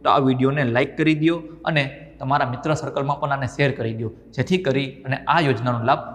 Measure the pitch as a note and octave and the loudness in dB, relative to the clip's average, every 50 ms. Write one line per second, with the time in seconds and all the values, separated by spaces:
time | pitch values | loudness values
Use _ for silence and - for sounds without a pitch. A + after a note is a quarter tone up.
0 | - D3 G#2+ C3+ C#3 C3 C3 B2+ B2+ C3+ C#3 D3+ C#3 A#2+ A2+ B2 C#3+ C#3+ - - | 4 4 4 4 4 4 2 2 2 2 2 2 0 2 2 2 0 0 0 0
1 | D#3 D#3 D#3 D3+ D3+ D#3+ E3+ E3 - - - - - - E3 D3+ C3+ C#3 - - | 2 2 2 2 2 0 0 0 -6 -12 -16 -6 -4 0 0 0 0 -2 -6 -12
2 | - - - - C#3 C3 C#3 D3 C#3+ B2+ A#2+ A#2+ - D#3 D#3 C#3+ - C#3+ - D3 | -18 -20 -14 -8 -2 0 0 0 0 -2 -4 -4 -2 -2 -2 -2 -2 -6 -4 -4
3 | C#3+ C#3 D3 D3 - C#3+ C#3 C3+ C3+ A#2+ - - C#3+ C#3+ B2 - A#2 A2+ A2+ A2+ | -2 -2 -2 -2 -2 -2 -2 -2 -4 -6 0 0 0 0 0 -2 -4 -6 -4 -4
4 | A#2 A2 - - - - - - - - F#3 F3+ F#3 C3+ B2+ C3+ C#3 C3+ C3 - | -6 -6 -8 -10 -20 -14 -4 -4 0 2 2 0 2 0 0 0 -2 -4 -8 -12
5 | - C3 C3 - - - C#3+ E3 E3 C#3 B2+ A2 A#2+ B2+ B2 A#2 A#2 B2 C#3+ D3 | -6 -6 -6 -4 0 2 2 4 4 2 2 2 0 -2 -2 0 2 2 2 2
6 | - - - | 0 -10 -14